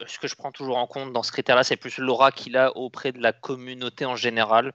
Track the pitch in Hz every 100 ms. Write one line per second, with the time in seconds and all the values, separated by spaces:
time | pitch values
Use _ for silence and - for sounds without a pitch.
0 | 117 - 143 - 139 - 135 123 120 139
1 | 135 123 110 - 127 127 131 131 123 -
2 | 131 120 135 - 120 123 131 - 127 -
3 | 135 127 117 - - 127 127 127 123 -
4 | 135 120 120 113 107 113 131